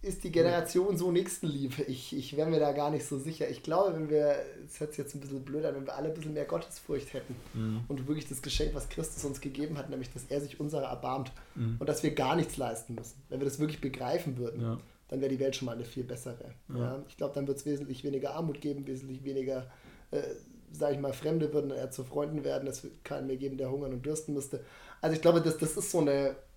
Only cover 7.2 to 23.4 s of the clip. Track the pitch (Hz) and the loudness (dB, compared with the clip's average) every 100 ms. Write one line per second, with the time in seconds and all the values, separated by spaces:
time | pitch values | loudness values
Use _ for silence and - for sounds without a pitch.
7.2 | - 123 - 113 110 110 117 143 131 156 | -8 -10 -8 -2 0 0 -2 -4 -2 -2
8.2 | 151 127 147 - 151 147 - - 156 - | -2 -6 -2 0 2 0 -4 -4 -4 -4
9.2 | 143 131 143 135 151 151 131 135 127 - | -4 -4 -6 -4 -4 -2 -4 -6 -6 -10
10.2 | 120 143 143 - 147 151 135 127 131 135 | -2 -2 -2 -6 -2 -2 -2 -2 -2 -2
11.2 | 127 - - - 117 117 143 151 151 143 | -4 -10 -14 -2 -2 0 0 2 2 2
12.2 | 131 170 - - 123 113 - 113 - - | 4 4 2 0 -2 -2 -6 -8 -8 -16
13.2 | - 131 139 127 151 147 139 127 123 170 | -8 -2 -2 2 0 0 -4 -2 0 0
14.2 | - 123 120 117 117 117 - - - 135 | 0 -2 -2 -2 -2 -2 -6 -20 -6 -2
15.2 | 135 131 135 135 127 117 120 - 123 123 | 0 2 2 0 -4 -4 -6 -6 -6 -6
16.2 | - 117 - 123 - 123 120 135 143 - | -8 -10 -12 -16 -8 -2 -2 -2 -10 -4
17.2 | 143 143 139 139 - 143 139 131 143 139 | -2 -2 0 0 0 -2 -2 -4 -2 0
18.2 | 139 151 165 127 147 139 135 131 131 131 | -2 -2 -2 -2 -2 -4 -4 -6 -6 -8
19.2 | 135 135 131 131 123 - - - - 143 | -4 -2 0 -2 -4 -14 -20 -20 -4 -2
20.2 | 143 - - - - - 147 139 139 - | -2 -6 -12 -20 -16 0 2 2 0 0
21.2 | 151 165 151 147 143 127 131 - 127 143 | 2 4 4 2 2 -2 -4 -6 -4 0
22.2 | 147 156 139 139 139 127 139 - - 143 | 0 0 0 0 -2 -6 -10 -12 -6 -4
23.2 | 135 131 | -2 -2